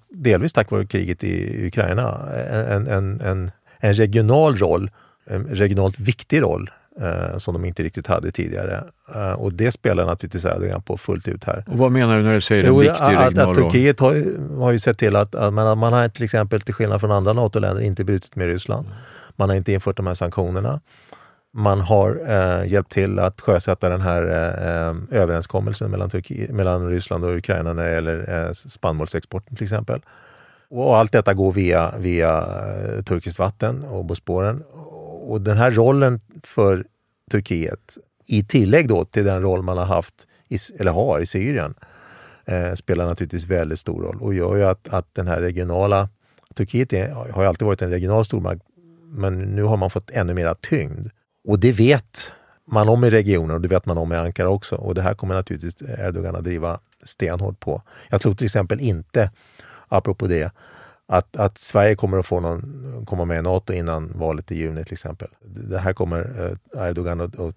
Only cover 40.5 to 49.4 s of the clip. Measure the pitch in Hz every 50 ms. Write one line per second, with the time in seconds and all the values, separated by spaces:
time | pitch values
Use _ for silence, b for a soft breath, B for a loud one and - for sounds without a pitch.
40.5 | - 101 - - - - 101 92 85 87 113 135 90 73 85 - - 98 98 131
41.5 | 147 117 78 76 - b b b b b b b b b b b b b b -
42.5 | 90 90 87 90 92 92 - - 90 85 87 85 85 - 90 78 - 87 82 85
43.5 | 95 87 82 78 80 80 - - 82 82 85 85 82 98 113 104 98 92 87 90
44.5 | 98 101 101 95 95 - _ - - - - - _ - 92 90 85 82 87 90
45.5 | 87 90 90 87 85 90 98 101 101 98 101 101 - _ _ _ _ _ _ _
46.5 | - - 104 98 - 120 127 120 - 92 95 - 143 120 120 123 110 95 95 98
47.5 | 101 - 110 107 98 - 95 90 90 90 90 92 104 110 110 - - 101 87 92
48.5 | 90 87 - _ _ _ _ _ 165 _ _ 165 160 104 98 98 92 92